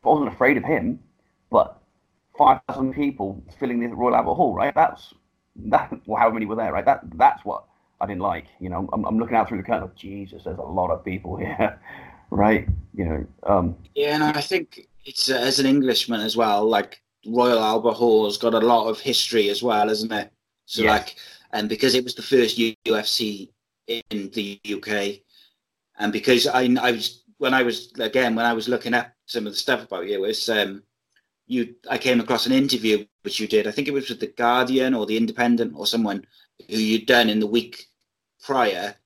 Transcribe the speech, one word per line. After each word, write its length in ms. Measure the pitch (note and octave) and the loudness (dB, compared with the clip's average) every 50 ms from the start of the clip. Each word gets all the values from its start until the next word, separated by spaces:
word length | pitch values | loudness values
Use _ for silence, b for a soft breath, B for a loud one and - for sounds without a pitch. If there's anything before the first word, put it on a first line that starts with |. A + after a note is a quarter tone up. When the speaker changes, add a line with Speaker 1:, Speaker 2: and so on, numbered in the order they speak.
| _ | _
Speaker 1:
I 20 | |
wasn't 240 | - D3 D3+ C#3+ G#2 | 2 2 2 2 -4
afraid 240 | F#2 - B2 C3 C#3+ | -2 2 2 2 2
of 80 | B2 - | 2 0
him, 360 | - D3+ - E2 - - - _ _ _ _ _ _ _ _ _ _ | -2 -2 -2 -2 -4 -6 -6 _ _ _ _ _ _ _ _ _ _
but 320 | A2+ G#2 - - - _ _ _ _ _ _ _ _ _ _ _ _ | 2 2 2 2 -4 _ _ _ _ _ _ _ _ _ _ _ _
five 240 | - D3 C#3+ - C#3 _ - | 4 4 4 4 4 _ -10
thousand 240 | - C3+ C3+ C3 C3 | -6 -4 -4 -4 -2
people 500 | D3 C#3+ C#3+ C#3 - G2+ G2 G2 - - - - - | -2 -2 -4 -2 -4 -8 -8 -8 -10 -14 -20 -10 -6
filling 220 | C#3 B2 A#2+ A#2+ | -6 -4 -2 -2
the 60 | A#2+ | -4
Royal 280 | A#2+ A2+ - B2 B2 A#2 | -4 -4 0 2 4 4
Albert 200 | A#2 A2+ - E3 | 4 2 2 2
Hall, 200 | E3 F3 B2+ F#2 | 2 2 0 2
right? 180 | F2+ G#2 C#3+ - | 0 -2 0 2
That's, 400 | C#3 D#3+ - - - - - - _ _ _ _ _ _ _ _ | 2 2 2 0 -8 -20 -20 -20 _ _ _ _ _ _ _ _
that, 340 | - - - - D3 - - - - _ | -14 -4 2 2 2 2 0 -10 -14 _
well, 120 | - G#2+ | -6 0
however 180 | A#2 A#2 A2+ A2+ | 2 2 2 2
many 100 | A2+ G#2+ | 0 -4
were 100 | G2+ A2 | -4 -4
there, 160 | A2 - F2 | -4 -2 -2
right? 140 | D2 F#2 - | -2 0 2
That, 160 | C3+ C#3 - - E2+ F2 | 2 0 0 -2 -14 0
that's 280 | E2 B2+ C#3 - - - | 4 4 4 4 2 -6
what 220 | G#2 - - - _ _ _ _ _ _ _ | -8 -8 -8 -10 _ _ _ _ _ _ _
I 60 | - | -6
didn't 160 | G2 G2+ F2+ | -6 -4 -4
like. 240 | F2+ G2 F2 E2+ - - _ _ | -2 -2 -4 -4 -8 -14 _ _
You 80 | F2+ F#2 | -10 -6
know, 180 | F2 E2+ G2 - - | -6 -6 -4 -4 -4
I'm, 100 | A2 G#2 | -4 -2
I'm 160 | - A2 A2 | 0 0 0
looking 160 | A#2 A2+ A#2+ | 0 2 0
out 140 | A2+ A2 - | 0 0 0
through 80 | A#2 | -4
the 60 | F#2+ F#2+ | -8 -4
curtain, 180 | - A#2 - | -4 -4 -4
like, 140 | - F#2 _ | -4 -8 _
"Jesus, 500 | - - F#2+ G2 G2+ G2 G2 - - - | -16 -16 -14 -12 -12 -12 -14 -16 -14 -12
there's 120 | - F#2 | -10 -10
a 40 | - | -10
lot 280 | - C#2+ F2 F#2+ F2+ E2+ | -10 -6 -2 -2 0 0
of 140 | E2 - - | -2 -4 -4
people 320 | G2 F#2 F#2+ - F2 F#2+ | -8 -8 -8 -8 -8 -8
here," 420 | G2 F#2 - - - G#2+ G2 - B B B B B B | -6 -6 -8 -2 -2 -2 -2 -2 B B B B B B
<laughs> 240 | B B B B _ | B B B B _
right? 360 | - G2 G2+ G#2+ G#2+ - G#2+ - - - - - - | 0 2 4 4 4 2 2 -2 -4 -4 -4 -12 -8
You 100 | G2 F#2 | -6 -4
know, 220 | E2 D#2 C#2 - - - _ - | -4 -4 -4 -6 -10 -14 _ 0
um, 320 | - G2+ F#2 F2 E2+ E2 - - - _ | 2 2 2 2 0 -4 -6 -16 -12 _
Speaker 2:
Yeah, 220 | G#4+ - D3 D3+ | -2 -2 0 0
and 80 | D3+ D3+ | 0 0
I 160 | D3+ D3+ D3 | 0 0 -2
think 480 | C#3 - - F4 - _ - - - _ _ - - | -4 -2 -4 -4 -4 _ -16 -20 -20 _ _ -20 -20
it's, 260 | C#3 - - - C3 | -12 -4 -4 -2 0
uh, 60 | C3 | 0
as 240 | A#2+ B2 C3+ B2 - | 0 0 0 2 2
an 60 | C3+ | 4
Englishman 560 | C3+ C3+ C#3+ C3 C3 A2+ - - - A#2 G#2+ | 4 4 4 4 2 2 0 0 0 -2 -2
as 160 | G#2+ G#2+ G#2+ | -2 -2 0
well, 280 | A#2 A#2 A2 G#2 G2+ G#2+ | 2 2 2 4 2 4
like, 360 | A2 A2+ G2+ G2 - - _ _ _ _ _ _ | 4 2 2 0 -2 -10 _ _ _ _ _ _
Royal 320 | G#2+ A2+ B2 B2 B2 A#2+ A2+ | -2 2 2 4 4 4 4
Albert 360 | A2 G#2+ A2 A2+ A2 A#2 A2+ | 2 2 0 2 2 0 2
Hall 280 | A2+ A#2+ A#2 A2 A2 A2 | 4 4 6 6 6 4
has 140 | G#2 G#2 | 2 -2
got 160 | - - A#2 A2+ | 0 0 2 2
a 60 | A2+ | 4
lot 280 | A2 A#2+ A#2+ A#2 G#2+ | 4 6 4 4 4
of 140 | A2+ A2 - | 0 -4 -4
history 480 | - C3+ A#2 - - - A#2 A2+ G#2 G2+ | -4 -2 -2 -2 -2 0 2 2 2 2
as 120 | G2+ - | 0 -2
well, 280 | A#2+ A#2+ A2 G#2+ G#2 A2 | -2 0 2 2 2 0
isn't 220 | A2 G#2+ A2 A2+ A2+ | 0 -2 -2 -4 -4
it? 180 | G#2 G#2 - _ _ _ _ _ _ _ | -6 -6 -8 _ _ _ _ _ _ _
So, 180 | - - A2+ A2 | -10 -4 -2 2
Speaker 1:
Yes. 80 | G#2+ G#2+ | 2 2
Speaker 2:
like, 180 | G#2 - - - B B B B B B B | 2 0 -6 -16 B B B B B B B
and 160 | - G#2+ G#2+ | -6 -4 -4
because 260 | G#2 A2 G#2+ C3+ C3 A#2+ | -4 -2 0 2 2 2
it 120 | B2+ B2 | 2 0
was 100 | B2 - | -2 -10
the 60 | - | -12
first 360 | A2+ - C3+ B2+ A#2+ A2 - | -4 0 2 2 2 2 0
U-, 160 | A#2 A#2 A2+ A2 _ _ | 0 -2 -2 -2 _ _
U 100 | A2 A2 | -2 -2
F 100 | G#2+ G#2 | 0 0
C 440 | - - - A2+ G#2+ G#2 G2 G2 - _ _ _ _ _ _ _ | -2 -4 -4 -4 -4 -6 -10 -14 -18 _ _ _ _ _ _ _
in 420 | - A2+ A#2 - _ A2 G#2+ G2 F#2+ | -8 -8 -8 -8 _ -8 -8 -8 -6
the 260 | - A2 G2+ G2 G2+ G2+ _ | -6 -6 -6 -6 -10 -12 _
U 160 | G#2 G#2 F2+ | -8 -8 -8
K, 420 | - G#2+ G#2 G2+ G2+ G2+ G2+ G2 _ b b b b b b b _ _ _ _ _ _ _ | -6 -4 -4 -2 -2 -4 -6 -10 _ b b b b b b b _ _ _ _ _ _ _
and 160 | - G#2 G#2 G#2 | -4 -4 -2 -2
because 340 | G#2+ - C#3 B2 A#2+ A2+ | -2 2 2 4 4 4
I, 260 | C#3+ - B2+ B2+ B2 B2 B2+ | 2 2 2 2 2 2 2
I 100 | B2 B2+ A#2 | 2 0 0
was 300 | A2 G2+ - - _ _ _ _ _ | 0 -4 -8 -10 _ _ _ _ _
when 140 | C#3+ B2+ C3 | -2 0 2
I 100 | C3 B2 | 2 2
was, 280 | A#2+ A2 - - - _ B2+ | 0 -2 -4 -10 -14 _ -6
again, 360 | A#2 G#2+ G#2 B2+ B2+ A#2+ A2+ | -6 -2 0 0 0 2 0
when 100 | A2+ A#2 | 0 0
I 80 | A#2+ A#2 | 0 0
was 160 | A2+ G#2+ A#2+ | 0 -2 -2
looking 240 | B2 A#2 - B2 A#2+ | -4 -4 -2 -2 -2
up 180 | A#2+ A#2 - _ _ _ | -2 -2 -4 _ _ _
some 220 | - - A#2+ G#2+ | -8 -6 -6 -6
of 60 | G#2 G2 | -6 -8
the 40 | |
stuff 260 | - - - B2+ A2 - | -6 -2 -2 -2 -2 -2
about 240 | - G2 F2+ F2 | -10 -10 -8 -6
you, 180 | G2 G#2 G2 F#2+ | -4 -4 -2 -2
it's, 220 | G#2+ A2 - - - | -4 -4 -4 -2 -2
um, 340 | A2+ G#2 G2+ G2 F#2+ G2+ _ _ _ _ _ _ _ _ _ _ _ _ _ | 0 0 0 -2 -4 -12 _ _ _ _ _ _ _ _ _ _ _ _ _
you, 260 | _ B2 B2+ A#2 - - _ _ - | _ -4 -4 -4 -4 -8 _ _ -6
I 80 | C3 | -6
came 220 | A#2 - C3 B2+ A#2 | -2 2 2 2 2
across 260 | A2 - B2 A2 - | 2 2 0 0 2
an 60 | A#2+ | 2
interview 540 | C3 C3+ C3+ A#2+ B2+ A#2 G#2+ A2 G#2+ G#2 G#2 _ _ _ _ | 2 2 2 2 0 0 2 2 2 2 0 _ _ _ _
which 160 | G2+ - - | -8 -6 -6
you 80 | A2 | -4
did. 180 | G#2 A2 G#2+ G#2 | 2 2 2 2
I 60 | G#2+ | 2
think 160 | G#2 - C#3+ | -4 -4 -4
it 60 | C#3+ C#3+ | -2 -2
was 160 | C#3 C3+ - | -4 -4 -4
with 100 | A#2 - | -6 -8
The 80 | A2 | -8
Guardian 640 | - - - A#2+ A#2+ A#2+ B2+ B2+ A#2+ C3 C3 C3 C3 C3+ | -8 -4 0 0 2 2 2 2 2 2 0 2 2 0
or 120 | A2+ G#2 | -2 0
The 120 | G2+ A2 | -2 0
Independent 560 | A2+ A#2 A2 A2 - A#2+ A#2+ A#2+ A2+ A#2 G#2+ D2+ | 0 0 -2 0 0 2 2 2 2 0 -4 -4
or 120 | C#2+ G2 | -6 -6
someone 380 | G#2 - A2+ A2+ G#2 G2 G2 F#2 b b b b b _ _ - - | -2 -2 0 0 -2 -2 -6 -10 b b b b b _ _ -14 -6
who 80 | G2+ | -4
you'd 300 | A2 A2 G#2+ A2 A2 G#2+ | -2 0 0 0 0 4
done 220 | - B2+ A#2+ A#2 A2 | 4 4 6 6 4
in 100 | G#2+ G#2+ | 2 0
the 80 | G#2+ | 0
week 400 | G2+ A2+ A#2 A2+ - - - - _ _ _ _ _ _ _ _ _ _ _ - | 2 0 -2 -2 -2 -16 -20 -20 _ _ _ _ _ _ _ _ _ _ _ -8
prior 500 | - C3+ C3 A#2+ G#2 F#2 F2+ F#2 G#2 - _ _ | -4 0 0 2 0 0 -2 -6 -10 -12 _ _